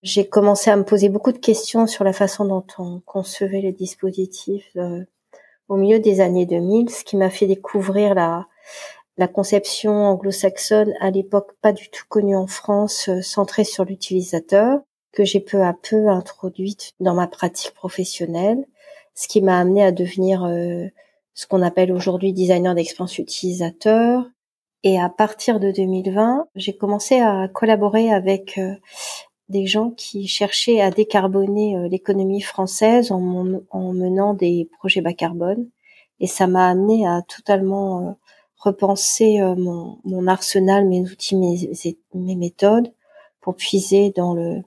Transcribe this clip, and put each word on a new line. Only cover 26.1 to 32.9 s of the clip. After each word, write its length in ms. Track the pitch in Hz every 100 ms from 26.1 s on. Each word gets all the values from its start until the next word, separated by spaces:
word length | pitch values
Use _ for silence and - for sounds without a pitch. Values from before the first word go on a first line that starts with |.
vingt, 340 | 190 220 262 330 196
j'ai 200 | 190 196
commencé 440 | 202 208 - 254
à 280 | 226 196 190
collaborer 640 | 190 220 214 208 220 226
avec, 460 | 208 190 196 190 -
euh, 160 | 190 196 _ - - - - _ _
des 160 | 196 190
gens 240 | 208 226
qui 360 | 233 - 202 196
cherchaient 540 | - 202 - - 233
à 100 | 196
décarboner, 840 | 185 214 208 190 190 196 202 214 190
euh, 100 | 175
l'économie 540 | 185 - 196 190 196
française 720 | 196 - 185 - 220